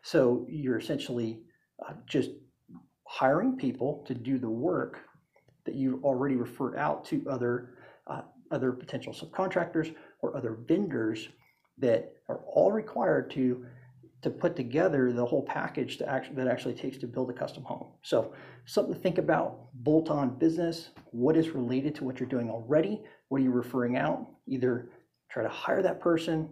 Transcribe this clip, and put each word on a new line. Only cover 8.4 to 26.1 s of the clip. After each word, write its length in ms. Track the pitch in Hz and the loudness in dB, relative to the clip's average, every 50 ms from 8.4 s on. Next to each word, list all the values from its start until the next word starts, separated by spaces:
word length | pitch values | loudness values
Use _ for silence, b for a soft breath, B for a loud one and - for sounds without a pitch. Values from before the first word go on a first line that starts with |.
| - - | -8 -4
other 220 | - 123 127 127 123 | -2 0 0 0 0
potential 380 | - - - - 127 - - | -2 -8 -8 -8 -8 -8 -8
subcontractors 840 | 123 - 160 - - - 190 185 - 180 170 160 - 160 156 160 B B B B B B | -12 -12 -14 -8 -4 -2 -2 0 0 0 -2 0 0 -2 -2 -2 B B B B B B
or 180 | - - - | -6 -4 -4
other 160 | 139 123 113 110 113 120 | -4 -4 -4 -6 -6 0
vendors 600 | - 165 190 208 170 135 117 110 110 117 - - - - b b b b b b _ _ - | 2 2 2 2 0 0 0 0 0 -2 -2 -8 -14 -18 b b b b b b _ _ 0
that 340 | 135 120 113 - - - - - _ - | 4 4 4 4 2 -4 -16 -14 _ -8
are 120 | - - - | -8 -6 -6
all 260 | - - 147 170 196 | 2 4 6 6 6
required 600 | 214 220 214 - - 233 226 175 151 135 131 - | 4 2 -2 -2 -2 0 2 4 4 2 0 -2
to, 340 | - - 127 127 123 123 B B B B B B B B - - _ - | -2 2 2 2 2 0 B B B B B B B B -20 -20 _ -4
to 80 | - 160 | -4 -4
put 260 | 160 - - 170 - | -2 0 0 0 0
together 560 | 156 123 117 120 156 180 190 151 135 127 123 | 0 -6 -2 0 2 2 4 4 4 2 4
the 140 | 117 120 123 | 2 2 0
whole 160 | 120 - - | 2 2 0
package 560 | 135 - - - 165 160 - 147 127 127 - | 0 0 -4 -4 -4 -4 -2 -4 -4 -4 -4
to 100 | - - | -6 -4
act-, 280 | - 135 131 - - 147 | -2 -2 -2 -4 -4 -4
that 120 | 131 127 | -2 0
actually 280 | 127 123 127 - 127 117 | 0 0 0 -2 -6 -4
takes 240 | - - 135 - - | -4 -6 -8 -6 -6
to 80 | - | -10
build 240 | 120 117 123 131 127 | -6 -2 -2 -2 -2
a 20 | - | -2
custom 300 | - 139 - - 151 135 | -6 -6 -6 -6 -12 -10
home. 240 | - - - - - - _ - | -10 -10 -10 -10 -16 -18 _ -4
So 320 | - - 117 - - B B B B B B B | 2 2 2 2 0 B B B B B B B
something 280 | - - - - - - | -2 0 0 0 0 -4
to 60 | - | -2
think 180 | - 185 170 | -2 0 0
about, 560 | 180 160 156 156 - - - - - - - - | 2 2 2 2 2 2 -2 -4 -10 -18 -18 -16
bolt-on 640 | 127 117 151 151 160 160 160 151 147 139 123 120 | -2 2 6 6 6 6 4 0 2 2 0 2
business, 540 | - 160 160 160 175 170 170 165 - - - _ - - - | 4 4 4 4 4 0 -2 -2 -6 -12 -16 _ -20 -20 -10
what 260 | - 117 123 151 156 | -2 2 4 6 6
is 140 | 160 156 - | 6 4 2
related 460 | - 135 120 120 127 131 139 151 147 | -2 -4 -2 0 0 0 0 -2 -4
to 80 | - 135 | -4 -6
what 160 | 127 127 - | -6 -4 -4
you're 100 | 127 120 | -4 -2
doing 220 | 135 123 117 113 | -2 -2 -2 -2
already? 500 | 110 117 117 123 147 156 170 196 214 - B B B B B _ | -4 -6 0 2 4 4 4 2 -2 -6 B B B B B _
What 120 | 135 139 | 0 2
are 20 | 135 | 4
you 80 | 131 | 4
referring 460 | 120 123 117 - - 127 120 120 123 | 4 2 0 0 0 0 2 2 2
out? 320 | 135 151 156 - - - - - _ _ | 0 0 0 -2 -4 -6 -14 -16 _ _
Either 460 | - 135 127 123 127 120 113 - B B B B B _ _ _ _ | -6 -2 2 2 2 2 0 -4 B B B B B _ _ _ _
try 140 | - 127 113 | -4 -2 -2
to 60 | 117 | -2
hire 320 | - - - 175 - 190 | -4 -4 0 0 2 2
that 200 | 185 170 - - | 2 2 0 2
person 480 | - 175 | 2 2